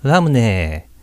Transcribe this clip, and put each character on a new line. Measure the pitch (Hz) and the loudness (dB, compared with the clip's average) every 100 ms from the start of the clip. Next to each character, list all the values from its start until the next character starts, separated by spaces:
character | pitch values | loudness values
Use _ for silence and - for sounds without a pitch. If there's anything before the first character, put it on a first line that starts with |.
ラ | 135 165 | 2 0
ム | 165 | 2
ネ。 | 139 117 95 82 78 - - | 2 2 0 -4 -8 -14 -20